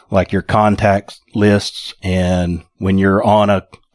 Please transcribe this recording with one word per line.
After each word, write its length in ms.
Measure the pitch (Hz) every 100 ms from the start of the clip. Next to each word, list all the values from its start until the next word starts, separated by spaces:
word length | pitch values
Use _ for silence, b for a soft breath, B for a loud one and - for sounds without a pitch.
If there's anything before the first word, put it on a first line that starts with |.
| B
like, 220 | 98 92
your 100 | 98
contact 760 | - 110 107 101 104 98 - - _
lists. 600 | 113 104 101 - - - -
And 600 | 92 92 90 90 87 85 - -
when 200 | 95 98
you're 240 | 98 98
on 240 | - 104 104
a, 180 | 98 - - _